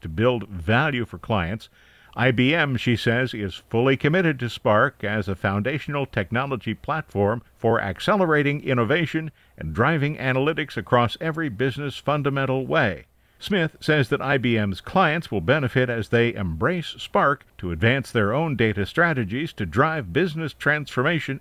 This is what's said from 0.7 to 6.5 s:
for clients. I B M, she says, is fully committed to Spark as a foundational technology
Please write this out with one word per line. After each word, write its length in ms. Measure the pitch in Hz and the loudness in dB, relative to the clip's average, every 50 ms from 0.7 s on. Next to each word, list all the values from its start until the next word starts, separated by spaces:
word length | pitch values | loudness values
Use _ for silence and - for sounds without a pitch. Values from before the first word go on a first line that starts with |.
| 110 123 151 156 135 123 110 | 2 2 2 2 0 -2 -4
for 120 | - - 85 | -6 -8 -10
clients. 520 | - - 113 113 120 165 - 113 - - _ _ _ _ _ _ _ - - | -4 -2 0 0 0 -2 -4 -6 -10 -14 _ _ _ _ _ _ _ -12 -4
I 160 | - 120 131 | 0 0 2
B 240 | 123 117 123 135 160 | 2 4 2 2 2
M, 220 | 170 151 139 131 113 | 2 0 0 -2 -2
she 180 | - 127 120 | 0 0 0
says, 400 | 104 - 123 113 123 131 120 - | 2 2 0 0 0 0 -2 -4
is 260 | 110 101 92 - - - - | -6 -6 -6 -8 -10 -8 -4
fully 260 | - 113 123 135 143 | 0 2 2 2 2
committed 440 | - - 147 160 185 180 160 147 123 | 2 2 2 2 2 2 2 0 -2
to 100 | 123 113 | -4 -6
Spark 540 | - - - 120 104 107 127 143 - - - | -6 -2 2 4 4 4 4 2 0 -4 -6
as 240 | 101 104 107 101 101 | -4 -2 -2 -2 -2
a 80 | 95 | -4
foundational 720 | - - 101 98 104 101 127 151 143 - - 143 143 135 - | -2 -2 0 0 0 0 -2 -4 -4 -6 -6 -6 -4 -4 -4
technology 640 | - 113 98 - 110 120 135 139 | -4 -4 -4 -2 -2 -2 -2 -2